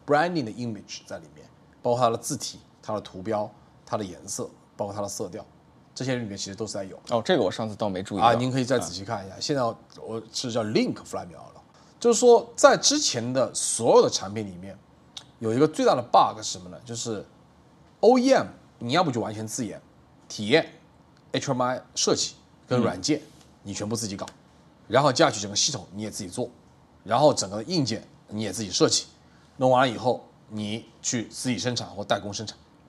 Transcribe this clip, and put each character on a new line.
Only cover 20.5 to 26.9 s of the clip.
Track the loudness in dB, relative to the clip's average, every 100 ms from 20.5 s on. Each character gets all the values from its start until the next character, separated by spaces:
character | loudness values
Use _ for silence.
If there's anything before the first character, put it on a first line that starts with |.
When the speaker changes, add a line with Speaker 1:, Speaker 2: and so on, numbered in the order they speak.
| 2 2 -12 _ _ _ _ -6
Speaker 1:
H | -4 -2
M | -2
I | 0 -2 -8
设 | -2 0
计 | 0 -2 -8 _ _ -2
跟 | 0
软 | 0 -2
件， | -2 -2
Speaker 2:
嗯。 | -4 -20 -20 _
Speaker 1:
你 | -12
全 | -8 -6
部 |
自 | -6 -6
己 | -8
搞， | -12 -14 _ _ -20 _ 2
然 | 4
后 | 4
接 | 4
下 | 2
去 | 2
整 | -6
个 | -2
系 | -2
统 | -4 -10
你 | -10
也 | -10
自 | -8
己 | -10
做， | -8 -8 -10 _ _ _